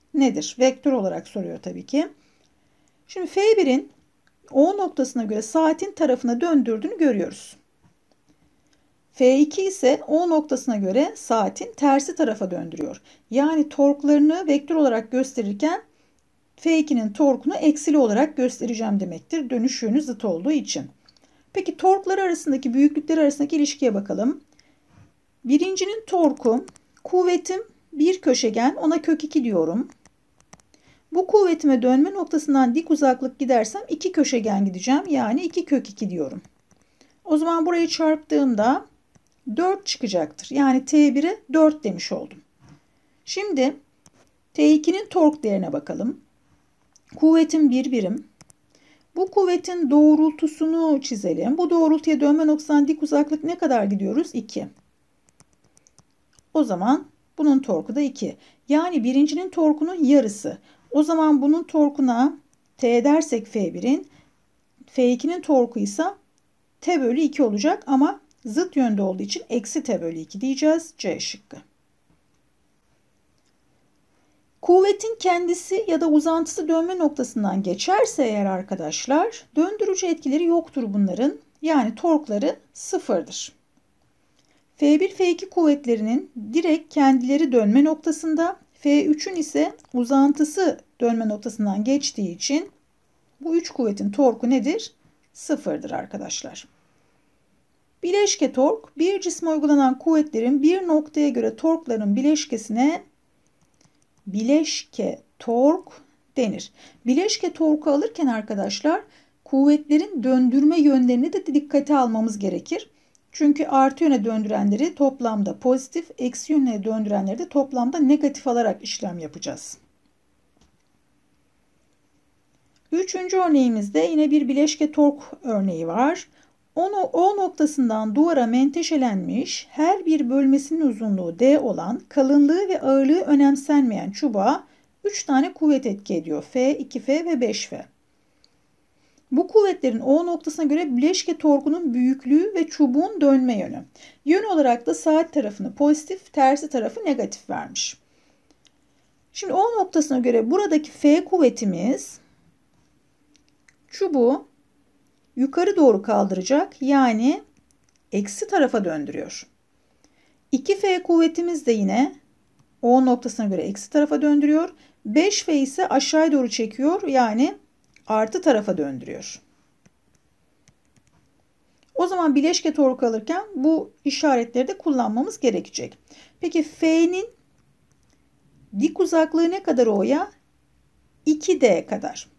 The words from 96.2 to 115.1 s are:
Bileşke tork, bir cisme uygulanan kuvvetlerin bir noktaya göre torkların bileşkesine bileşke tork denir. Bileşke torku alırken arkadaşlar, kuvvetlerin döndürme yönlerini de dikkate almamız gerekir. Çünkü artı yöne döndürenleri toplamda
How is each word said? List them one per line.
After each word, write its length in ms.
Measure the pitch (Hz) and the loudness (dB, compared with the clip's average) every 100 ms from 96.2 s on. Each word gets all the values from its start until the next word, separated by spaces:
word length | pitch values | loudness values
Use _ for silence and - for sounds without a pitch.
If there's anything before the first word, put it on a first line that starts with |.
| 180 - - - - _ _ _ _ _ _ _ _ _ _ _ _ _ | -12 -12 -12 -18 -20 _ _ _ _ _ _ _ _ _ _ _ _ _
Bileşke 500 | 349 403 403 - 254 | -2 0 0 0 -2
tork, 460 | 254 285 453 - - | 2 0 0 -8 -2
bir 220 | 349 392 | -2 -2
cisme 300 | 359 - 330 | -6 -6 -4
uygulanan 480 | 311 294 285 262 269 | -2 2 4 4 0
kuvvetlerin 640 | 330 320 302 220 240 285 | 0 0 0 -2 0 2
bir 240 | 302 370 359 | 2 2 2
noktaya 420 | 311 302 302 294 | 0 0 -2 0
göre 280 | 233 226 226 | 0 -4 -2
torkların 600 | 320 320 254 226 202 214 | 0 0 -2 -4 0 2
bileşkesine 840 | 285 302 - 220 - 220 285 349 - _ _ _ _ _ _ _ _ _ _ _ 202 | 2 0 -2 -8 -6 0 0 0 -10 _ _ _ _ _ _ _ _ _ _ _ -10
bileşke 960 | 202 226 302 311 - - - 196 - _ _ | -4 2 2 0 -6 -10 -8 -6 -8 _ _
tork 540 | - 233 277 370 - - _ _ _ - | -4 2 2 2 -6 -20 _ _ _ -4
denir. 360 | 220 - - _ - _ 233 | -4 -4 -12 _ -20 _ -2
Bileşke 460 | 269 403 - 359 | 0 0 -2 -6
torku 380 | - 311 302 311 | 0 0 2 0
alırken 360 | 285 440 392 277 | 0 -2 -2 -2
arkadaşlar, 760 | 220 214 202 202 202 302 381 - _ _ _ | -2 -6 -6 -6 -2 -2 -2 -6 _ _ _
kuvvetlerin 800 | - 269 285 302 302 302 403 330 | -4 2 4 4 2 0 0 -4
döndürme 580 | 254 254 254 269 294 330 | 0 2 4 4 4 4
yönlerini 520 | 294 269 247 247 311 | 4 4 4 2 0
de 140 | 381 339 | -2 -2
dikkate 500 | 285 294 285 285 285 | -2 0 -2 2 2
almamız 420 | 240 220 226 208 | 2 0 -2 -4
gerekir. 520 | 196 180 - 330 - _ _ _ _ | -4 -6 -6 -10 -10 _ _ _ _
Çünkü 320 | - 294 294 | 0 2 2
artı 400 | 302 269 269 269 | 2 2 2 2
yöne 200 | 320 254 | 0 0
döndürenleri 720 | 220 220 208 214 202 208 330 | 0 -4 -2 0 0 0 -2
toplamda 640 | - 277 | 0 -2